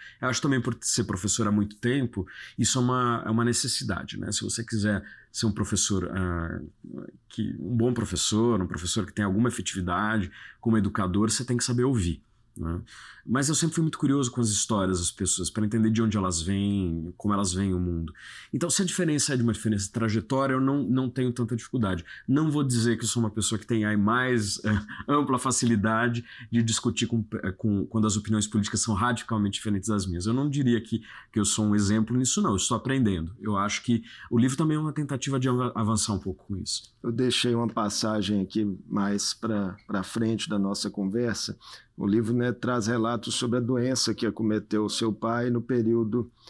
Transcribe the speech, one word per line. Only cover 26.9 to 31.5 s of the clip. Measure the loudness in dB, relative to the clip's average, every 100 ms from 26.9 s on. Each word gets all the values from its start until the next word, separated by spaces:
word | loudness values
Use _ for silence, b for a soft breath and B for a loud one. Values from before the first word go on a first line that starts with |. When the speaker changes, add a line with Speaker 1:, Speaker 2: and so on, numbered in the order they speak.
| 0 0
Speaker 1:
com, | -2 -4 -6
eh, | -6
com, | -2 0 0 0
quando | 2 2
as | 2
opiniões | 0 0 2
políticas | 0 0 -2
são | 0
radicalmente | 0 0 -2 -2 0 0 -2
diferentes | -2 -2 0
das | 0 -2
minhas. | -2
Eu | 0
não | 0 0
diria | 2 2 2
que, | 0 -6 B B B
que | 0
eu |
sou | 0